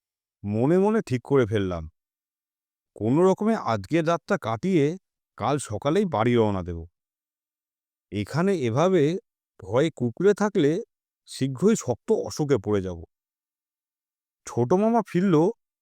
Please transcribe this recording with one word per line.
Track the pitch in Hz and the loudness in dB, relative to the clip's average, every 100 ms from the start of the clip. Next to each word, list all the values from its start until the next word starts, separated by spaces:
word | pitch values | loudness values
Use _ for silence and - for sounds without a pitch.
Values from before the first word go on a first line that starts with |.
| _ _ _ _ | _ _ _ _
মনে | 101 107 135 180 | -6 0 2 4
মনে | 202 220 | 2 0
ঠিক | - 127 | -2 -6
করে | - 143 110 | 0 2 2
ফেললাম, | 110 95 85 78 _ _ _ _ _ _ _ _ _ _ - | 0 -2 -6 -10 _ _ _ _ _ _ _ _ _ _ -6
কোনো | 208 170 | 0 2
রকমে | 185 185 208 226 | 2 2 0 -2
আজকের | 117 110 95 156 160 | -2 -4 -2 -2 0
রাতটা | 170 - 196 | -2 -2 -4
কাটিয়ে | 110 113 185 180 143 185 _ _ _ - | -4 -4 0 0 0 -2 _ _ _ -6
কাল | 110 143 | -4 -4
সকালেই | - 107 143 170 | -4 -6 -2 0
বাড়ি | 196 107 120 | 0 0 2
রওনা | 120 107 98 | 4 2 0
দেব। | 87 85 85 _ _ _ _ _ _ _ _ _ _ _ - | -6 -10 -12 _ _ _ _ _ _ _ _ _ _ _ -10
এখানে | 98 101 147 190 180 | -8 -4 -2 0 0
এভাবে | 120 120 180 185 143 185 - _ _ - | 0 0 2 4 2 -2 -10 _ _ -20
ভয়ে | 92 117 165 | -4 0 0
কুঁকড়ে | - 120 - 190 | -2 -6 0 0
থাকলে | 202 208 202 143 175 - _ _ _ - | 2 0 2 0 0 -6 _ _ _ -14
শীঘ্রই | - 135 131 190 220 | -6 -6 0 2 2
শক্ত | - - - 220 | -2 -4 -2 -2
অসুখে | - - 147 127 | -2 -4 0 0
পড়ে | 104 104 | 0 -2
যাব। | 92 85 85 _ _ _ _ _ _ _ _ _ _ _ _ _ - | -2 -10 -14 _ _ _ _ _ _ _ _ _ _ _ _ _ -8
ছোট | - 123 | -2 0
মামা | 180 220 233 | 2 2 0
ফিরল | 190 175 196 156 180 - _ _ | 0 0 4 4 2 -2 _ _